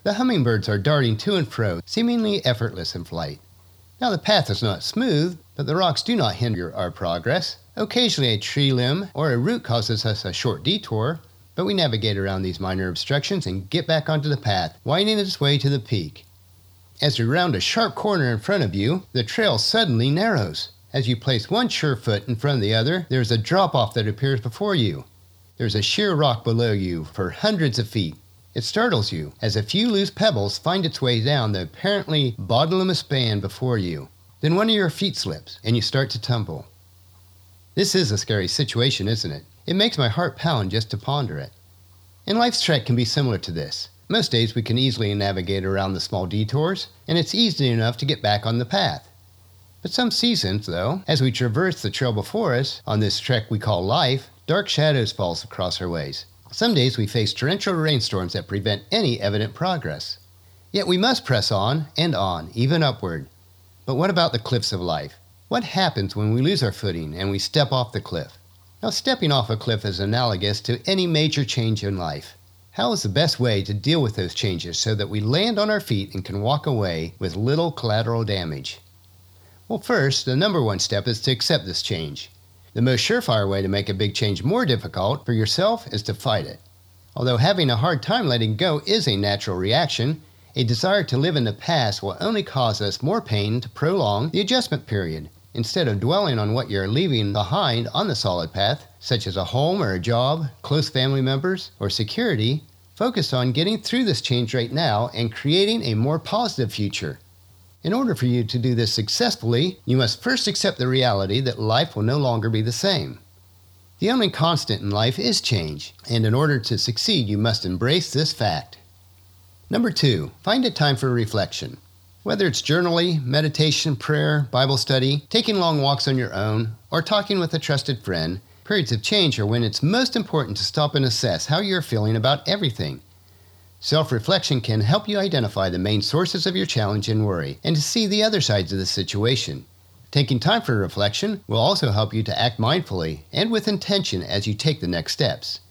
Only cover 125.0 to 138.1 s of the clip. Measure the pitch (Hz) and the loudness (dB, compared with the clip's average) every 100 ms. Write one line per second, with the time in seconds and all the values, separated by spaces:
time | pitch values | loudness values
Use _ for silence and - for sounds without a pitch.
125 | 131 143 - 226 233 202 170 151 139 139 | 2 0 0 0 2 2 2 4 2 2
126 | - 131 120 95 107 110 113 110 - 160 | 2 0 0 -2 0 0 -2 -6 -4 -2
127 | 160 208 202 196 170 160 - 143 - 120 | 2 0 2 0 0 -2 0 -2 -2 -4
128 | - 85 80 95 - - - 208 135 113 | -2 -2 -2 -4 -10 -12 -2 0 0 -2
129 | - 208 165 117 104 120 113 - 147 233 | 2 2 4 2 2 2 0 0 2 2
130 | 262 240 180 156 120 104 - - 147 147 | 2 0 -2 -2 -2 -4 -4 0 0 2
131 | 131 113 120 80 - 160 202 185 147 110 | 0 2 0 0 0 0 0 -2 -2 0
132 | 110 113 123 143 - 202 196 - 78 - | 0 2 2 0 0 -2 -2 -2 -6 -8
133 | - - _ - - - - _ - 156 | -14 -20 _ -20 -20 -20 -20 _ 0 0
134 | 156 117 113 190 - 135 110 107 104 202 | 2 0 2 0 2 -2 0 2 2 2
135 | 208 208 196 151 107 98 95 87 98 107 | 2 -2 0 0 0 0 0 0 0 0
136 | - 156 180 180 185 185 185 120 104 107 | 0 0 0 -2 -2 -2 -2 0 0 0
137 | 107 107 104 87 71 69 147 156 147 233 | 0 0 0 0 -4 -4 0 0 0 0
138 | 214 | 2